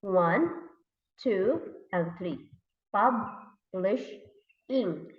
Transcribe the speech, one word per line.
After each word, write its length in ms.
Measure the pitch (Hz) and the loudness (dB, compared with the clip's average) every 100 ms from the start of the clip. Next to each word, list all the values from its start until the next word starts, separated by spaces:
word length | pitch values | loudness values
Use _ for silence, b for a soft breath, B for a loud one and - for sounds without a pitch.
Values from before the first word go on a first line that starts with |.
One, 480 | 202 185 170 190 339 - - - _ _ _ _ | 2 4 4 4 2 -2 -14 -20 _ _ _ _
two, 380 | 269 196 196 330 - - - | 0 2 2 0 -4 -16 -6
and 200 | 180 170 - | -2 -2 -4
three. 320 | 180 143 - - _ _ _ | -6 -8 -12 -20 _ _ _
Publish 1080 | 202 233 240 226 - - _ _ 185 185 208 - - - - _ _ _ | 2 4 4 -4 -10 -18 _ _ -2 0 0 -2 -14 -20 -20 _ _ _
in. 380 | 262 208 156 165 | 0 0 -4 -8